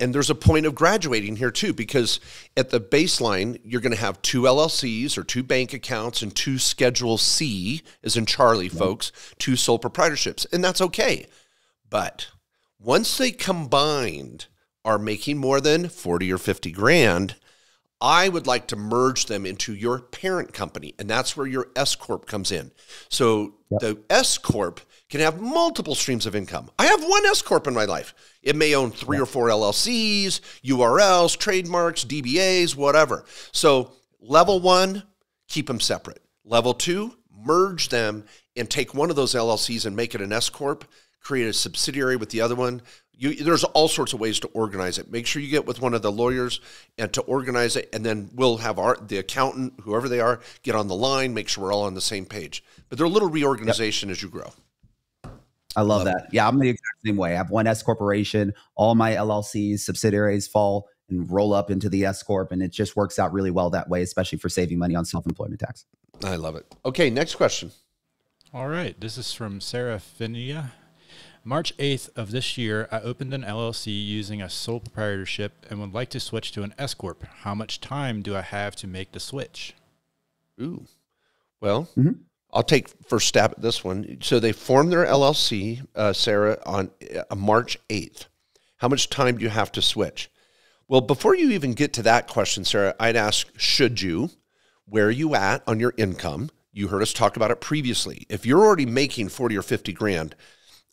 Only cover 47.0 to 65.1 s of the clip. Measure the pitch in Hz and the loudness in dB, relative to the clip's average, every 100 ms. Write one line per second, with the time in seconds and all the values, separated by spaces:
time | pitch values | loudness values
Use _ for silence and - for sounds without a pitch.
47 | 107 135 - 135 127 120 117 117 - 110 | -6 -4 -2 -2 0 0 0 0 -4 -4
48 | 110 107 98 123 127 110 113 92 107 - | -2 -4 -6 0 2 2 -2 0 0 0
49 | 107 98 95 135 131 131 127 - 101 110 | -2 -6 -4 0 0 -2 -8 -8 -4 -4
50 | 131 120 117 117 - - 123 107 101 92 | -2 0 0 0 -6 -10 -2 -2 0 0
51 | 135 135 131 110 - 104 95 101 101 92 | 0 0 0 -4 -4 -4 -2 0 -2 -4
52 | - 101 92 104 76 - _ _ - 127 | -6 -6 -8 -12 -12 -14 _ _ -10 -2
53 | 170 208 190 156 143 117 113 104 110 - | 2 4 2 2 0 0 0 0 0 -2
54 | 98 90 92 85 - - _ _ _ _ | -6 -8 -10 -12 -16 -20 _ _ _ _
55 | _ _ - - _ _ - 107 104 104 | _ _ -20 -20 _ _ -6 0 2 2
56 | 95 90 - 110 110 135 131 - - - | 2 -2 -2 2 2 4 2 -2 -8 -8
57 | 110 101 85 87 92 110 110 110 - 110 | -4 -2 0 -2 -2 0 2 0 0 0
58 | 101 101 101 107 104 - _ - 107 113 | 0 0 0 0 0 -4 _ 2 4 4
59 | 113 104 107 104 107 104 104 101 - 87 | 2 2 0 -2 -4 -4 -2 -2 -4 -2
60 | 110 101 104 101 - 107 101 101 - _ | 0 2 2 0 0 0 2 0 -6 _
61 | - 90 85 95 104 101 101 95 98 95 | -8 -6 -2 0 2 2 0 -2 0 0
62 | 98 98 - 95 92 90 90 - 101 104 | 0 -2 -4 -2 -2 -4 -4 -4 -4 -2
63 | 98 - 90 98 95 90 87 87 - 90 | -2 0 -2 0 0 0 0 -2 -2 -2
64 | 90 - 90 78 87 - 85 87 87 85 | -2 -2 -4 -4 -4 -2 -2 0 0 -2
65 | 85 | -2